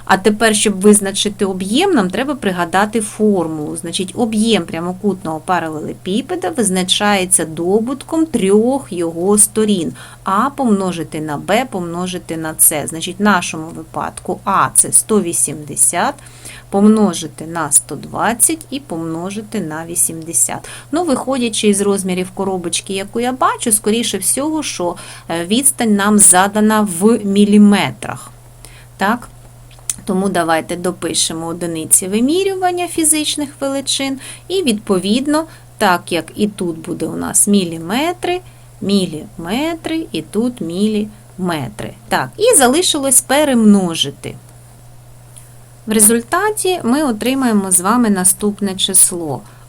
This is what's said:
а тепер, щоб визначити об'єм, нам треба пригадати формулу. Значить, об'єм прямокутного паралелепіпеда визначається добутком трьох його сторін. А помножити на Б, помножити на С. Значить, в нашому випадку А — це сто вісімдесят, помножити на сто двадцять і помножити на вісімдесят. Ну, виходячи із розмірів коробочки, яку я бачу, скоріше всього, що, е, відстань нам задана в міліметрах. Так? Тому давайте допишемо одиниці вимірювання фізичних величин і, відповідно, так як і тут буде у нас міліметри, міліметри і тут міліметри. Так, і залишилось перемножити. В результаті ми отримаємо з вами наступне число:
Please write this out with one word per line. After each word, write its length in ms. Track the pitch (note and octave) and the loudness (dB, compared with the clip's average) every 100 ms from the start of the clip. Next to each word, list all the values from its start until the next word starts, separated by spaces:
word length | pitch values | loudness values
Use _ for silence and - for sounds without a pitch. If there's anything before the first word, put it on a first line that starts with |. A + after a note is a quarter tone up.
а 120 | - G3 | 0 2
тепер, 400 | G#3 G#3+ A3+ G#3+ | 2 2 2 4
щоб 240 | G#3+ F#3+ | 2 4
визначити 640 | G3+ G#3 G3 G3 G#3 G3+ | 6 6 4 -2 -4 -2
об'єм, 500 | G3 F#3+ F#3+ A#3 G4+ | -2 -2 -2 2 4
нам 160 | D#4+ F3+ | 2 2
треба 240 | F#3 C4+ | 0 -2
пригадати 680 | C4+ G#3 F3+ E3+ F#3+ G#3+ A3+ | -2 -2 -2 0 0 0 0
формулу. 760 | G#3+ - G#3+ G3+ D#3+ D#3 D3+ E3 | -4 0 2 2 0 -4 -6 -8
Значить, 360 | E3+ E3+ F#3+ F#3 | -6 -6 -6 -2
об'єм 480 | A#3 A3 A3+ G#3 | -2 0 2 2
прямокутного 760 | E3+ E3 E3+ F#3 G#3 F#3 E3 D#3+ | 0 -4 -6 -4 -2 -2 -4 -6
паралелепіпеда 1120 | D3 F3+ D#3+ D#3 D#3 D#3 F3+ F#3+ - F4+ F#4 | -2 -2 -2 -6 -8 -8 -4 -4 -4 -6 -4
визначається 960 | D#4+ G3+ F#3 F3+ - G#3 G3+ F#3 - | -2 0 0 0 0 2 2 0 -2
добутком 800 | D#3+ D#3+ E3+ G#3 A3+ C4+ - E4 D#4+ | -2 -4 0 0 0 -6 -4 -2 0
трьох 680 | - F#3+ G3+ A#3 C4+ - | 2 4 4 4 0 -4
його 460 | F3 E3 E3 F3+ G#3 | -4 -4 -2 2 2
сторін. 540 | - - A3 G3 D#3 C3 - - | 2 2 2 2 -2 -8 -16 -10
А 260 | - G3 C4 | -2 0 0
помножити 720 | C#4 B3+ G3 F#3+ E3+ D#3 D#3+ | 0 2 2 0 -4 -6 -6
на 160 | D#3 D3 | -6 -6
Б, 280 | D3+ G#3 C4 | 0 0 0
помножити 640 | G3 F3 E3+ F3+ F3+ - E3 | -4 -6 -4 -6 -6 -8 -8
на 180 | D#3+ D#3 | -6 0
С. 280 | - D#3 - | 0 0 -4
Значить, 320 | D#3+ E3 F3 | -6 -8 0
в 40 | |
нашому 440 | G#3 F#3+ F3 E3 D#3+ | 2 2 0 -6 -10
випадку 760 | D#3+ D#3 - D#3 - - F3 | -12 -10 -8 -8 -8 -8 -6
А — 240 | - F#3+ E3 | -2 2 2
це 180 | - - | 2 0
сто 300 | - - G#3 | 0 2 2
вісімдесят, 920 | E3+ E3 - D#3 D3 D3 - F3 A#3 D4 - - - - - | 2 -2 -4 -6 -8 -2 0 2 0 -2 -12 -20 -20 -20 -4
помножити 760 | G3 G#3 A3 G3+ E3 D#3 - D#3 | 4 6 6 4 0 -8 -10 -8
на 260 | E3+ D3 | -4 0
сто 240 | - - - | 0 -2 -8
двадцять 680 | D3+ D3 F3 A#3+ - D#4+ - | -8 -2 0 2 0 -2 -6
і 100 | C4 | -10
помножити 800 | C#4 E3 E3 D#3+ F3+ G3+ G#3+ A3 | -8 -8 -6 -6 -6 -8 -8 -6
на 260 | E3 D#3 E3 | -6 -6 -6
вісімдесят. 840 | E3+ - E3 D#3+ D#3+ - - - - - | -2 -2 -4 -6 -2 -2 -4 -10 -16 -6
Ну, 120 | D4 | -2
виходячи 640 | F4 B3+ - C4+ A#3+ G#3+ G#3+ | 0 0 0 -2 -2 0 2
із 120 | G3 | 2
розмірів 500 | G3+ G3 F#3+ F3+ F#3 | 2 0 0 -2 -4
коробочки, 580 | - F#3+ F#3+ F3 - - | -4 -4 -2 -4 -6 -4
яку 280 | G3 F#3+ A#3 | -6 -6 -4
я 120 | A#3+ | -2
бачу, 400 | B3+ F4+ A4+ - | 0 0 0 0
скоріше 460 | G#3+ A3 A3+ A#3 G3 | 0 2 0 0 -4
всього, 440 | F#3+ - D4 D#4 | -2 -2 -2 -2
що, 340 | C#4+ - F3 E3+ - - - | -4 -4 -4 -4 -10 -16 -6
е, 160 | E3+ E3+ | -4 0
відстань 500 | A3+ C4+ - A#3 G3+ | 0 0 0 2 2
нам 220 | G3+ G#3 | 4 4
задана 720 | - F3+ G3 G#3 G#3+ A3 G#3 E3 | 6 6 4 4 4 4 0 2
в 180 | G#3 A#3 | 4 4
міліметрах. 1040 | G#3 G3 G#3 G#3 G#3 G3+ D3 B2+ - C3 - - - - - - - - | 2 4 6 8 8 6 2 -4 -8 -10 -14 -20 -20 -20 -20 -20 -20 -2
Так? 320 | G3 A#3+ - - - - - - - - | 0 0 -4 -20 -20 -20 -20 -12 -10 -8
Тому 240 | - F#3 G3 | -4 0 0
давайте 480 | F3 E3 D#3+ D#3 F3 | 0 2 0 0 -4
допишемо 720 | F3 F3+ E3+ E3 - E3 E3 | -4 -4 -4 -2 -2 -4 -8
одиниці 600 | E3+ E3+ E3 D#3 - F#3+ | -6 -6 -6 -2 0 0
вимірювання 800 | G#3 B3+ E4+ G4 F#4+ F#4 F4+ F4 | 0 2 2 0 0 -2 -2 -2
фізичних 600 | E4 D#4+ D#4 D4+ - C#4+ - | 0 0 0 -2 -4 -6 -6
величин 580 | C#4 C#4 C4+ - C4+ C4+ - - - | -4 -4 -4 -4 -4 -6 -10 -16 -6
і, 140 | F#4 | -2
відповідно, 840 | D#4+ G#3 - F#3+ F#3 A3+ C#4 D4+ D#4+ - - - | 0 0 0 0 2 0 2 0 -2 -10 -20 -2
так 340 | G#3 F3 - | 2 2 0
як 200 | E3+ D#3+ - | -4 -4 -2
і 100 | G#3 | -2
тут 320 | - F3 E3 | -2 -4 -4
буде 280 | - D#3+ D#3+ | -8 -6 -6
у 100 | E3+ | -6
нас 320 | E3+ - - | -2 0 4
міліметри, 920 | G3+ F3 E3 E3 A#3 D#4+ F4 F4 F4+ - - - - | 4 2 -4 -4 -2 -2 -2 -4 -4 -6 -18 -20 -10
міліметри 1300 | F#3+ G3+ F3+ D3+ D#3 - E3+ A3+ D#4 E4+ - D#4+ D#4+ | -2 0 0 -6 -12 -12 -6 -2 -2 -4 -4 -6 -4
і 100 | E3 | -8
тут 380 | D#3 G3+ B3 A#3+ | -4 -2 -2 -4
міліметри. 1300 | E3 F3 G#3 G#3+ G#3+ - - - F3+ D#3+ C3+ - - - - | -6 -2 0 0 -4 -8 -18 -6 -4 -2 -4 -8 -12 -14 -2
Так, 200 | F3+ C3+ - | -2 -2 0
і 200 | B4 G#4 | 2 6
залишилось 640 | B3 C#4+ F#4 D#4 C#4 C4+ | 6 6 2 0 0 0
перемножити. 1120 | - C#4 D4+ B3 G#3+ G3+ F3+ E3 C#3+ - - - - - - - - - - - - - - - - - - | 2 2 4 6 6 6 4 -2 -4 -6 -12 -14 -18 -20 -20 -20 -20 -20 -20 -20 -20 -20 -20 -20 -20 -14 -2
В 60 | |
результаті 880 | A3 G#3 A#3 A#3 E4+ G#4+ G#4+ F#4 F4+ | 2 4 4 2 0 0 0 -2 0
ми 200 | A3+ C4+ | 2 2
отримаємо 680 | D4+ G#3+ A3+ C4+ B3+ G#3 F#3+ | 2 0 -2 0 2 2 2
з 100 | F3+ | 2
вами 300 | F#3+ A#3+ A#3 | 4 4 4
наступне 640 | G3 F3+ - G#3 G3 G3 | 4 2 0 -2 -2 -4
число: 640 | F#3+ - F#3 - F3 D#3+ B2+ - - | -2 -2 2 0 0 -4 -6 -8 -20